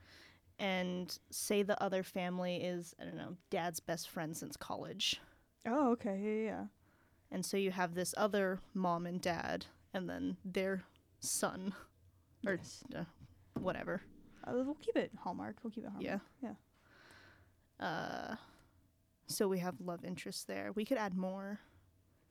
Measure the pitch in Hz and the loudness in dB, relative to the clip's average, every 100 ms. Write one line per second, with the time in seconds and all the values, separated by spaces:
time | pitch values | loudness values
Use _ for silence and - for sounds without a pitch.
0 | - - - - - - 196 185 180 180 | -20 -20 -20 -20 -18 -4 0 2 2 0
1 | 175 - - - - 208 202 202 196 185 | -2 -6 -8 -4 4 4 6 4 4 2
2 | 185 196 180 180 180 180 180 175 170 - | 0 0 0 2 2 2 0 -2 -4 -8
3 | 170 160 175 180 _ 190 175 165 - 165 | -8 -6 -6 -8 _ 0 0 -2 -2 -2
4 | - 185 156 160 - - - - - 196 | -2 -4 -4 -4 -6 -8 -6 -4 -4 0
5 | - - - - _ _ 226 269 262 240 | 0 0 -4 -20 _ _ 0 4 6 6
6 | 214 196 208 214 220 185 208 - - - | 2 0 2 2 0 -2 -6 -10 -20 -20
7 | - - _ 190 180 196 190 185 180 175 | -20 -20 _ -4 0 2 2 4 2 2
8 | 175 - 208 202 190 185 - 190 185 170 | 0 2 4 6 4 0 -2 0 2 2
9 | 175 180 185 165 - 180 - - - 190 | 0 0 2 2 0 -2 -4 -14 -6 -4
10 | 180 175 180 185 190 185 190 190 - - | -2 0 0 -2 0 2 2 0 -4 -16
11 | _ _ - - 202 185 190 - - - | _ _ -2 2 2 0 -4 -4 -10 -20
12 | - - _ - 196 185 - - - - | -20 -20 _ -4 0 0 -2 -12 -8 -6
13 | 165 - - - - - 185 - - 196 | -6 -10 -20 -20 -10 -2 0 0 -2 -4
14 | - - - - - 247 262 302 - 302 | -6 -16 -20 -12 -2 0 0 -2 0 2
15 | 196 202 190 180 208 208 226 208 208 202 | 0 -2 -6 -4 -6 -6 -8 -8 -8 -4
16 | - 196 - - 226 208 _ _ - - | -2 -4 -6 -8 -8 -8 _ _ -20 -20
17 | - - - - - _ _ - 185 - | -20 -20 -20 -20 -20 _ _ -6 -2 0
18 | - - - 220 - - - _ _ _ | -2 -4 -6 -8 -10 -20 -20 _ _ _
19 | _ _ - - 202 190 180 180 180 175 | _ _ -4 2 4 4 0 -2 -4 -4
20 | 180 180 196 - - 196 202 202 214 254 | -4 -6 -6 -6 -6 -4 -2 -2 2 2
21 | 208 180 185 190 196 208 - - - _ | 2 0 0 -2 -4 -8 -10 -20 -20 _
22 | _ _ _ | _ _ _